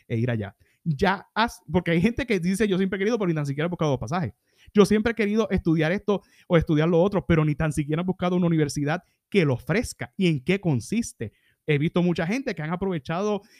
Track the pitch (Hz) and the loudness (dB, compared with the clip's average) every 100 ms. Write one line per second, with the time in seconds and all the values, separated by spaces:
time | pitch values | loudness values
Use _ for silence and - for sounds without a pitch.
0 | _ 113 120 117 98 - _ _ 170 139 | _ -2 -2 -2 -6 -12 _ _ -6 0
1 | 185 190 - 202 233 - - 175 170 170 | 0 0 -4 -2 -2 -4 -4 -2 2 2
2 | 202 233 269 196 175 190 214 180 190 196 | 2 0 -2 -2 0 0 0 2 0 0
3 | 196 233 185 160 143 139 170 175 156 131 | -2 0 0 -2 -2 -4 -4 -2 0 0
4 | 110 175 127 - _ _ - 208 196 214 | -2 -4 -4 -8 _ _ 0 6 6 6
5 | 226 226 202 214 214 185 175 160 156 202 | 0 0 0 0 0 0 2 2 2 0
6 | - 202 - _ _ 175 156 147 165 170 | -2 -4 -4 _ _ 2 4 2 2 2
7 | 196 196 - 165 151 143 160 156 143 151 | 2 0 2 2 2 0 -2 -2 -2 -2
8 | 185 185 180 180 170 160 143 - 143 175 | -4 -4 -2 0 2 2 0 -2 -2 -4
9 | - _ _ 196 151 120 - 185 - - | -8 _ _ 2 2 0 0 -2 -2 -10
10 | - - 180 147 - 196 180 127 - 220 | -14 -2 0 0 -2 -2 0 -2 -2 -6
11 | 226 - 107 - _ _ - 147 160 180 | -6 -10 -14 -14 _ _ -2 0 0 0
12 | 175 170 165 247 269 196 151 180 196 170 | 0 0 -2 -4 -4 -6 -6 -6 -4 -6
13 | - 165 214 202 - _ | -6 -6 -4 -6 -8 _